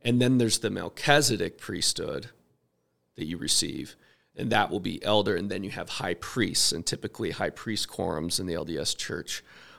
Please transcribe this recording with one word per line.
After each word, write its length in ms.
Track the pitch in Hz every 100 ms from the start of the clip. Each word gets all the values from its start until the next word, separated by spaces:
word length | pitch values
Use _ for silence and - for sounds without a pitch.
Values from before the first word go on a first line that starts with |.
And 180 | 120 123
then 180 | 123 127
there's 200 | 113 -
the 120 | 107
Melchizedek 880 | 98 87 - - 143 120 104 90 -
priesthood 720 | - 85 - - 73 71 117 - _ _ _ _ _ _ _ -
that 100 | 78
you 100 | 85
receive, 580 | - - 85 71 - - _ _ _ -
and 140 | 101
that 200 | 110 101
will 100 | 104
be 240 | 92 87
elder, 300 | - 107 101
and 160 | 90 101
then 140 | 98
you 60 | 98
have 180 | 101 87
high 260 | - 98
priests, 560 | 87 - - 101 - -
and 120 | 80 -
typically 440 | - - - 98
high 180 | - 90
priest 380 | - 113 107 -
quorums 500 | - 90 78 85 -
in 60 | 92
the 80 |
L 100 | 85
D 120 | 80 78
S 140 | 78
Church 500 | - - 85 - - - - -